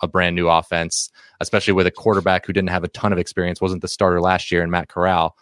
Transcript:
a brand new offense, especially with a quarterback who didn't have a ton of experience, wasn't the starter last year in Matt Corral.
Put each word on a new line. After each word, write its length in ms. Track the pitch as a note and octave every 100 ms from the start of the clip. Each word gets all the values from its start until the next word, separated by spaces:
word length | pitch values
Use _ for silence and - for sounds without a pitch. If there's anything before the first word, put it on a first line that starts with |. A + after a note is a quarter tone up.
a 60 | E2+
brand 280 | F#2 F2 F2
new 140 | E2+
offense, 600 | E2 - E2+ E2 - - _ - -
especially 340 | - G#2 -
with 120 | F#2+ F2+
a 40 |
quarterback 540 | - A2 G2 F#2+ F2+ -
who 40 |
didn't 200 | G2 F#2
have 120 | F2+
a 60 | F2
ton 240 | - G#2
of 60 | F2+
experience, 420 | F2 - F2 F2
wasn't 200 | F#2+ F2+
the 40 | F#2
starter 320 | - F#2+ F2
last 320 | F2+ F2+ -
year 120 | F2
in 80 | E2+
Matt 180 | F2 F2
Corral. 480 | F2+ F#2 F2 D#2+ _